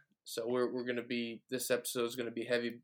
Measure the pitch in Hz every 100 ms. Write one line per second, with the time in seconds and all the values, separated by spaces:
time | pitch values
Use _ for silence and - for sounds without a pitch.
0 | _ _ - - 113 123 123 127 123 123
1 | - 120 117 113 - 127 - 120 - 127
2 | 117 120 117 117 117 120 120 120